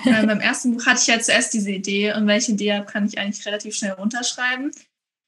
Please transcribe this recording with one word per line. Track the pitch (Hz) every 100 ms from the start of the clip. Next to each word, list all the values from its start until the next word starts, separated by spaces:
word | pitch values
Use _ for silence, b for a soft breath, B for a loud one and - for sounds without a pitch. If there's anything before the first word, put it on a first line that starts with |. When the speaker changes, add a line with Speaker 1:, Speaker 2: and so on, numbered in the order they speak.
Speaker 1:
äh, |
Speaker 2:
<laughs> | 262 220 220
Speaker 1:
beim | 208
ersten | 208 277 254
Buch | 240 254
hatte | 254
ich | -
ja | 226
zuerst | - 233 247
diese | 226 202
Idee | 190 202 196 208
und | 214 208
wenn | 208
ich | -
eine |
Idee | 202 208
habe, | 202 202
kann | 214 208
ich | -
eigentlich | 202 - 208
relativ | 208 214 208
schnell | 202
runterschreiben. | 190 208 240 254 - 247 254 285 B - _ _ _